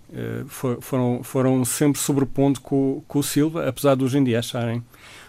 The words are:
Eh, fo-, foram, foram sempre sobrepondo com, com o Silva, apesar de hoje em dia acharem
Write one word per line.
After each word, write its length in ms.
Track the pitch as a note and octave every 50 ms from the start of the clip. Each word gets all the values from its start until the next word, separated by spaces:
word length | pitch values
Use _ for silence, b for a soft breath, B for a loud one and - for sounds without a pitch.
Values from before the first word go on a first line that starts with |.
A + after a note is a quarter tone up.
| - - -
Eh, 320 | B2+ A#2 A2+ A2+ A#2 -
fo-, 300 | C#3 - - - B2+ A#2+ -
foram, 420 | - - C#3 B2+ B2 B2 B2 B2 C3
foram 420 | - - C3+ B2+ C3 C3 C3 B2+
sempre 340 | - - - D3+ C#3+ C#3 -
sobrepondo 640 | - - D3 C3+ C3+ - - - C#3 C#3 C3+ C3
com, 420 | - - C#3+ C#3 C3+ C3+ C3+ D3+ -
com 140 | - - C#3+
o 40 | C#3
Silva, 440 | - - D3 D3 D#3+ D#3 E3+ D3
apesar 280 | C3+ B2 - - C#3+ C3+
de 100 | B2+ C3+
hoje 120 | B2+ B2+
em 60 | C#3+ C#3
dia 160 | B2 A2+ A#2
acharem 420 | A#2 - - B2 A#2 A#2 A2+ A#2+ A#2+ B B B B B B B B